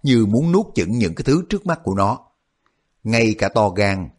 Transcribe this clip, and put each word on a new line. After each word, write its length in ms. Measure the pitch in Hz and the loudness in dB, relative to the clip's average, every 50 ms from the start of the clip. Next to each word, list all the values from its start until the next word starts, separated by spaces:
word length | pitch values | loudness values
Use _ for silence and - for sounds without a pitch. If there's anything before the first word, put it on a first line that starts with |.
| - | 0
như 220 | 143 127 117 110 | 2 4 4 4
muốn 260 | 101 104 120 151 170 | 2 2 0 2 2
nuốt 140 | 170 190 220 - - | 2 0 0 0 -2
chửng 160 | 113 90 82 | -4 -2 -2
những 240 | 110 120 110 85 82 | 0 -2 -2 -2 -2
cái 80 | - - | -4 -2
thứ 200 | - 135 170 180 - | 0 0 0 0 -2
trước 160 | - 196 - | -6 -6 -4
mắt 140 | 185 165 - - | -4 -6 -4 -4
của 120 | - 95 | -4 -2
nó. 240 | 98 98 101 120 135 - _ _ _ _ _ _ _ _ _ _ _ _ _ _ _ - | 0 0 -2 -2 -6 -10 _ _ _ _ _ _ _ _ _ _ _ _ _ _ _ -6
Ngay 320 | 107 113 117 117 110 107 - | -2 0 2 2 2 0 0
cả 120 | 101 98 | -2 -2
to 200 | - 117 107 101 | 0 2 2 2
gan 400 | 90 98 104 101 98 95 90 71 - | 2 0 0 0 0 -2 -6 -8 -8